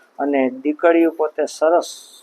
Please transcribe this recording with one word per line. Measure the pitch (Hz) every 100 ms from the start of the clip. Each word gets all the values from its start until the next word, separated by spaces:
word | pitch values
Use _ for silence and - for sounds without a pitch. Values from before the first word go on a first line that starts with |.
| _ -
અને | 143 139 131
દીકરીઓ | 131 147 151 170 165 165
પોતે | 160 151 - 143
સરસ | - 156 170 - - - -